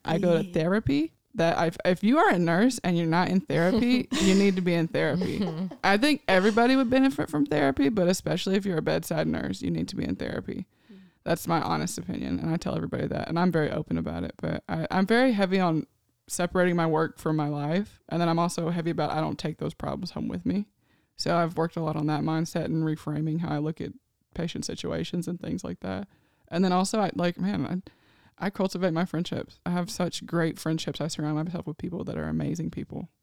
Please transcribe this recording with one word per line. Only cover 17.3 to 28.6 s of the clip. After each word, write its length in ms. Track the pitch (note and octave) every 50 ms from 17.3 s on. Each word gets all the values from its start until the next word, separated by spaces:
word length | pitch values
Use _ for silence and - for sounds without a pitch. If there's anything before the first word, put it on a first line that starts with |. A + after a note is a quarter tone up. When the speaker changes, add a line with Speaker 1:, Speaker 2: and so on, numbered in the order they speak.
| D#3
Speaker 1:
my 120 | D#3 D3 D3
life, 520 | D3 D3 C#3+ D3 E3 F#3+ G#3+ - - - _ -
and 120 | D#3 E3
then 80 | E3+ E3
I'm 80 | E3 E3
also 320 | E3+ F3 - - E3 E3
heavy 220 | F3 E3+ D#3+ E3+
about 180 | D#3+ - D3+ -
I 100 | - D#3
don't 200 | D#3+ D#3 D3 -
take 180 | - D#3 D#3+ -
those 160 | D#3 E3 E3
problems 380 | - - - - - F3+ E3+
home 160 | - - - -
with 180 | - F3+ F3
me. 220 | - F3+ G3 G#3 - _ _ _ _ _ _ _ _ _ -
So 180 | - E3 E3+
I've 220 | E3+ E3+ D#3+ E3+ D#3+
worked 200 | E3 E3+ - E3+
a 40 |
lot 140 | D#3+ D#3 D#3
on 100 | D#3 D3+ D3+
that 140 | D3+ C#3+
mindset 440 | D3 D#3+ D#3+ D#3+ E3+ - - E3+ D#3
and 180 | - D#3+ D#3+ D#3+
reframing 560 | D#3 D#3 D3+ - D3+ D3+ D3+ D#3 D#3+ D#3 E3
how 100 | E3+ -
I 80 | D3+ D3
look 240 | D3+ D#3 E3 -
at 80 | - - - - _ _ _ _ _ _ -
patient 300 | - E3+ E3+ - - -
situations 600 | - - - - - - E3 E3+ - - F3+ E3 G#3
and 120 | F3+ E3+
things 240 | - E3 E3 F#3 -
like 160 | F3 F3+ -
that. 280 | - F#3+ F#3+ F#3+ G3+ - _ _ _ _ _ _ _ -
And 140 | - F3 G3
then 80 | F#3
also, 280 | F3+ F3+ F#3+ - - A3
I, 100 | G3+ F3+ -
like, 240 | - F3 F3 F3 -
man, 260 | F3+ G3 G3+ - C3+ - F3+ F#3 - - _ _ _ _ _ _ _ _ _ -
I, 60 | - G3+
I 20 |
cultivate 420 | - -